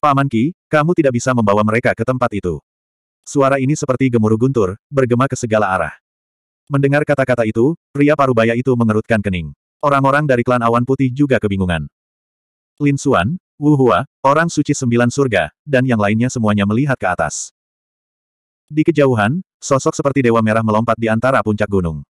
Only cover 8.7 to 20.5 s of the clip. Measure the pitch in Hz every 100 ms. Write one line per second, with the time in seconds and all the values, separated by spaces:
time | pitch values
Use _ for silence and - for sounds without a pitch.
8.7 | 123 113 107 - 113 101 92 78 71 _
9.7 | _ 147 139 135 143 151 123 120 123 117
10.7 | 117 123 135 131 123 143 117 104 98 92
11.7 | 82 71 _ _ _ _ _ _ _ _
12.7 | _ 147 139 143 110 92 180 _ _ 147
13.7 | 147 127 90 135 _ 135 147 170 - 147
14.7 | 143 123 117 120 127 135 101 76 _ -
15.7 | 131 131 113 104 110 123 127 107 104 101
16.7 | 110 143 127 95 87 78 - - _ _
17.7 | _ _ _ _ _ _ _ _ _ _
18.7 | 151 156 151 139 117 101 165 - _ -
19.7 | 135 160 - - 135 120 117 110